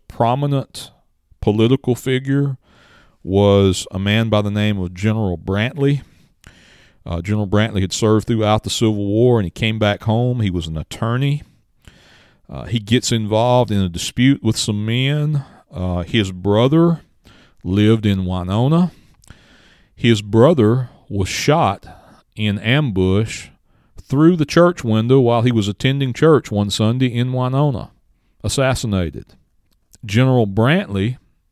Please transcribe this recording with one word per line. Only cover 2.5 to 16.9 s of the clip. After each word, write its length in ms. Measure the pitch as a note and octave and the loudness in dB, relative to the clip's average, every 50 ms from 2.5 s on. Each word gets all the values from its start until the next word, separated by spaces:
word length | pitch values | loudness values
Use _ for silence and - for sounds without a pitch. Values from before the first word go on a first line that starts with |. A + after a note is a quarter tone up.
| C3 - _ _ _ _ _ _ _ _ _ _ _ _ _ | -4 -8 _ _ _ _ _ _ _ _ _ _ _ _ _
was 600 | E2+ F#2 G2 G2+ G2+ G2+ G2 G2 F#2+ F2+ - - - | -2 0 2 4 4 6 6 4 4 2 0 -6 -8
a 80 | - F#2+ | -8 -6
man 300 | G2 G2+ G#2 A2+ A2+ A2+ | -2 0 0 0 0 0
by 140 | G#2+ G#2 G#2 | 0 0 0
the 80 | G#2 | -2
name 280 | G2+ G#2 G#2 G#2+ G#2 G2 | -2 -2 -2 -2 -2 -2
of 140 | F#2 F2 F2+ | -4 -6 -6
General 460 | F2+ G2+ A2 G#2+ A2 A2 F#2+ F2 E2 | -4 -2 -2 0 0 -2 -4 -4 -6
Brantley. 640 | F2 F#2+ F#2+ G2+ G#2+ B2+ - D3 C#3 C#3+ C#3+ C#3 - - _ _ _ _ _ _ _ - _ _ _ _ _ _ _ _ _ _ _ | -6 -4 -4 -2 -2 -4 -4 -2 0 0 0 0 -4 -10 _ _ _ _ _ _ _ -20 _ _ _ _ _ _ _ _ _ _ _
Uh, 160 | - F2 E2+ E2+ | -8 -8 -8 -4
General 240 | F2+ G#2+ G#2+ G#2 | -4 -4 -4 -2
Brantley 340 | F#2+ G2+ G#2 G#2+ A2+ G#2 F#2+ | 0 0 0 0 0 0 -2
had 120 | F#2+ F2+ - | -2 -2 -2
served 340 | - A2+ G#2+ A2 G#2+ - | -2 2 2 2 2 2
throughout 360 | - A#2+ A2 G#2+ G#2 G#2+ A2 - | 0 -2 -2 0 0 0 0 0
the 80 | G2+ | -4
Civil 360 | - - A#2 A2 G#2+ G#2 G2+ | -2 0 0 0 0 0 -2
War, 320 | G2+ G#2 A2 B2 B2+ A#2+ A2+ | -2 2 2 4 4 4 2
and 80 | G2 | 0
he 40 | E2+ | -2
came 280 | - - A#2+ A2 A2 A2 | -4 -4 -2 -2 0 0
back 240 | G#2+ G#2 G2+ - - | 0 0 -2 -2 -2
home. 380 | A2+ G#2+ A2+ B2 B2+ B2 B2 | -2 0 0 0 -2 -2 -2
He 100 | A2 G2 | -2 -2
was 160 | F2 F2+ D#2+ | -2 -4 -4
an 100 | D#2+ D#2+ | -6 -8
attorney. 640 | D#2 - - - - - A2 A#2 B2+ C#3 C#3 C#3+ C#3+ - - _ _ _ _ _ _ _ - - _ _ _ _ _ _ _ _ _ _ - | -8 -8 -10 -8 -6 -4 -2 -2 -2 0 -2 -2 -4 -6 -12 _ _ _ _ _ _ _ -20 -20 _ _ _ _ _ _ _ _ _ _ -16
Uh, 160 | - C2+ A#1 | -14 -14 -10
he 140 | - A#2 A#2 | -6 -6 -6
gets 320 | G#2+ G2+ A#2 B2 - - | -2 0 0 0 0 0
involved 600 | A#2+ A2+ G#2+ G2+ G#2+ G#2+ A#2 B2 B2 B2+ A#2+ G#2 | -2 -2 -2 -2 -2 0 0 2 2 2 2 0
in 100 | G#2+ G2+ | 0 -2
a 80 | F#2+ F2+ | -2 -2
dispute 540 | E2+ F2 - - - - B2 C3+ C#3 - - | -4 -6 -10 -8 -2 2 2 2 2 2 0
with 160 | A2 A2 - | -2 -2 -2
some 260 | - - G#2+ G#2 G#2+ | -2 -4 -4 -4 -4
men. 600 | G#2+ A2+ B2 C3 C#3 D3 D3+ D3 D3+ D3+ C#3+ C#3 - - - _ _ - | -4 -4 -2 -2 -2 -2 -2 -2 -2 -2 -4 -6 -8 -16 -20 _ _ -10
Uh, 300 | - F#2 F2+ F2+ F2 E2+ | -6 -6 -4 -4 -4 -4
his 300 | E2+ - A#2 G2+ F#2 F#2 | -2 0 0 0 -2 -4
brother 680 | F2+ F#2 G2+ G2+ G#2+ A#2+ C3+ D3+ E3 E3+ E3+ | -6 -2 0 2 2 2 4 4 4 4 2